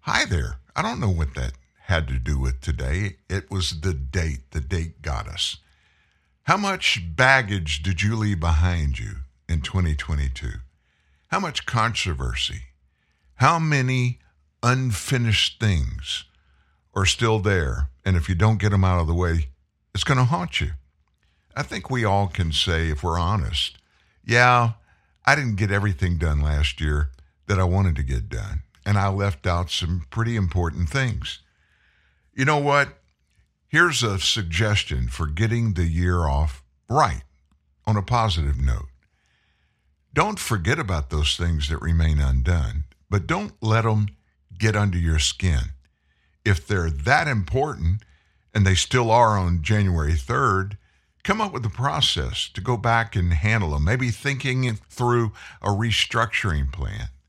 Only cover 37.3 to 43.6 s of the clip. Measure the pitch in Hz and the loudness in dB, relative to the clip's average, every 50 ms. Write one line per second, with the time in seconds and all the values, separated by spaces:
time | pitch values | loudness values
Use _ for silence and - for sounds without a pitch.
37.3 | _ _ _ _ _ _ _ _ _ _ _ - 107 104 95 - 120 120 113 110 | _ _ _ _ _ _ _ _ _ _ _ 0 0 0 0 0 0 2 2 2
38.3 | 87 82 76 69 67 62 67 67 64 - 64 - _ _ _ _ _ _ _ _ | 0 0 0 0 0 0 0 0 0 0 -4 -10 _ _ _ _ _ _ _ _
39.3 | _ _ _ _ _ _ _ _ _ _ _ _ _ _ _ _ - - 165 208 | _ _ _ _ _ _ _ _ _ _ _ _ _ _ _ _ 0 0 0 0
40.3 | 214 - - - 117 101 82 92 131 - 151 98 87 78 73 - - 76 76 73 | 0 -4 -4 -2 -2 0 2 0 0 0 0 -2 -2 -2 -2 -2 -2 0 0 0
41.3 | - - 87 85 82 78 71 71 80 - - 80 82 82 82 80 78 73 73 67 | 0 0 0 0 0 0 -2 -2 -4 -4 0 0 2 4 4 4 4 2 2 2
42.3 | 65 65 64 - 87 85 71 58 57 76 73 - _ _ _ _ 98 101 82 - | 2 2 2 2 2 2 0 -2 -2 -4 -6 -8 _ _ _ _ -2 -2 0 0
43.3 | 160 185 - 208 - _ | -2 -2 -2 -6 -8 _